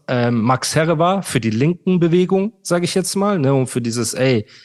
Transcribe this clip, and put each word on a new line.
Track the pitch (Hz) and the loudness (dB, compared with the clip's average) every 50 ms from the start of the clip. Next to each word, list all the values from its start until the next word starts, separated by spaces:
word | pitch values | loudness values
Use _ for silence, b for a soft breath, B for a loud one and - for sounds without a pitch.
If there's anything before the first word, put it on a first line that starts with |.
| _ - | _ -4
ähm, | 135 123 120 120 120 117 107 | -2 0 0 0 0 0 2
Max | 120 131 127 - - - | 0 0 0 -2 -2 0
Herre | 147 160 160 170 151 | 0 0 0 2 2
war | 165 175 190 196 180 | 2 2 0 0 -2
für | - - 131 | -4 -4 -2
die | 110 113 | -2 0
linken | 107 110 131 156 175 175 - 190 185 180 | 0 0 0 0 0 -2 -2 0 0 2
Bewegung, | 165 170 160 180 180 180 190 190 196 214 - _ - | 2 2 2 2 2 2 0 0 -2 -2 -6 _ -6
sag | - 175 175 175 | -2 -2 -2 -2
ich | 175 - | -2 -2
jetzt | 190 180 180 - | -2 -2 -2 -2
mal, | 196 196 202 208 185 | -2 0 0 0 0
ne? | 139 131 139 | 2 2 2
Und | 135 131 120 | 2 0 0
für | - 131 | -2 -4
dieses, | 117 117 110 120 117 110 - | -4 -4 -2 -2 -4 -4 -2
ey, | - 127 135 131 113 104 B B B B | -2 0 2 2 0 -2 B B B B